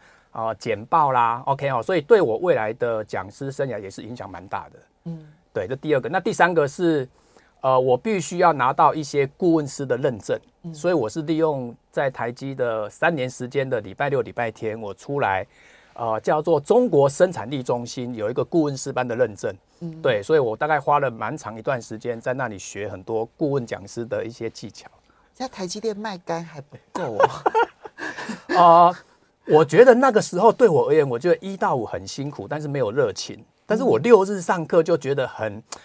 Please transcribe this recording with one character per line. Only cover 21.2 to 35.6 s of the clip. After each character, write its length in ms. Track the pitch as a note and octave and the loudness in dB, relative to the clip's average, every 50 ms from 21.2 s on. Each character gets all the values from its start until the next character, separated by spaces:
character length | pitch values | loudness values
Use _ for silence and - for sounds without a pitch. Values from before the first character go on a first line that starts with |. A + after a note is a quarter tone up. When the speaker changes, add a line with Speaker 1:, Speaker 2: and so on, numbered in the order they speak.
| A2 G#2+ D3 | -6 -6 -6
Speaker 1:
长 220 | D3+ - A2 A2 A2+ | -8 -10 -12 -12 -8
一 40 | |
段 180 | A2 D3 C3+ A#2+ | -4 -4 -4 -4
时 180 | A2 - A2 G#2+ | -6 -10 -12 -8
间 220 | - A#2+ A#2 A2+ | -6 -6 -6 -6
在 120 | - C3 B2+ | -4 -4 -4
那 140 | C3+ C3 A#2 | -4 -4 -6
里 100 | G#2 F#2 | -6 -10
学 300 | - - - G2+ G2+ G2+ | -14 -12 -10 -8 -8 -8
很 140 | G2 F#2 | -8 -10
多 260 | F#2+ - A2+ A2 A2+ A#2+ _ | -8 -4 -4 -4 -4 -6 _
顾 140 | - E3 C#3+ | -4 -4 -2
问 160 | C#3 C3+ A#2+ | -2 -2 -4
讲 200 | A2 - F#2+ G2 | -6 -8 -10 -12
师 180 | G2+ - A#2 A#2 | -12 -10 -10 -8
的 200 | A#2 G#2+ G#2 G2+ | -6 -6 -6 -6
一 60 | A2+ | -6
些 180 | A#2 - A2+ A2 | -8 -10 -10 -10
技 220 | - - - G#2 | -10 -12 -16 -16
巧。 180 | - - - - _ _ _ _ _ _ _ _ _ | -16 -20 -20 -20 _ _ _ _ _ _ _ _ _
Speaker 2:
在 140 | - C4 B3+ | -12 -12 -12
台 180 | - - F#3 | -10 -10 -10
积 140 | F3+ - G#3+ | -10 -8 -6
电 160 | G#3+ A3+ G#3 | -6 -6 -6
卖 200 | G3+ G#3+ A3 F#3+ F3 | -6 -8 -10 -10 -10
干 240 | - - E3 E3 E3+ | -8 -8 -8 -8 -8
还 160 | E3 D#3+ D3 | -10 -14 -18
不 160 | C#3 _ - - _ _ | -18 _ -20 -20 _ _
够 240 | - G3+ F3 C3 A2 | -8 -6 -6 -4 0
哦。 140 | G2+ - - - - - - - A4 A#4 - - _ - - _ - - - - - - - G#3 - - - | 0 0 0 0 -2 -4 -2 0 0 -2 -2 -4 _ -20 -20 _ -14 -12 -12 -12 -12 -12 -12 -12 -12 -8 0
Speaker 1:
<laughs> 0 | |
呃， 480 | E4+ F#4 F3 E3+ E3 E3+ F3 F3 F3+ - - _ _ _ _ _ _ _ _ | 4 6 8 8 10 8 8 6 4 0 -8 _ _ _ _ _ _ _ _
我 180 | - D#3+ D3+ D#3+ | 4 6 6 6
觉 200 | D3 D#3 F#3+ B3 | 6 8 8 10
得 100 | C4+ A3+ | 10 8
那 160 | B3 C#4 C4+ | 8 6 4
个 100 | A3 G#3 | 4 2
时 180 | - - F3+ F3 | 0 0 2 4
候 140 | G#3 A3+ | 4 6
对 160 | G3 - B3+ G#3 | 6 6 6 6
我 200 | D#3+ C3 A#2 B2 | 6 4 4 4
而 40 | |
言， 160 | D3 D#3+ C#3+ C3+ | 4 4 4 4
我 100 | A#2+ A#2+ | 0 0
觉 100 | D3+ F3 | 2 2
得 80 | E3 - | 2 2
一 160 | - G3 G3 | 0 -6 -6
到 180 | F#3 A3 G3 D#3 | -2 -2 0 0
五 120 | C3 G#2+ | 0 -2
很 200 | - - F2 F#2+ | -4 -8 -8 -10
辛 240 | G2 - - C3+ D3 | -10 -10 -10 -10 -10
苦， 160 | C#3+ - G2 | -10 -10 -10
但 140 | G2+ C#3+ D#3 | -8 -8 -8
是 80 | D3+ D3 | -6 -6
没 100 | C#3 C#3+ | -4 -2
有 140 | B2 G2+ | -2 0
热 200 | A2 C#3+ C3 G#2 | 2 2 0 0
情。 300 | F#2 - - - G#2+ G#2 A2+ _ _ _ _ | 0 -4 -10 -12 -14 -16 -18 _ _ _ _
但 140 | - G#3+ A3+ | -2 -2 0
是 40 | |
我 160 | C4+ A#3 A#2+ A2+ | 2 2 2 4
六 260 | D3 A#3+ A#3+ F#3+ G3 | 6 6 6 6 6
日 160 | F#3+ G#3 F#3+ | 4 -2 -4
上 260 | E3+ - G3+ F3 D#3 | -2 -2 -2 -2 -2
课 160 | - - E3+ | 0 2 2
就 140 | D#3+ F3 E3+ | 4 4 0
觉 180 | D3 C3+ C3 C#3+ | -2 0 -2 -2
得 120 | C#3 B2+ | -2 -4
很， 280 | A#2+ - - A2 A2 G2+ | -4 -6 -6 -6 -6 -6
Speaker 2:
嗯。 80 | A2 | -8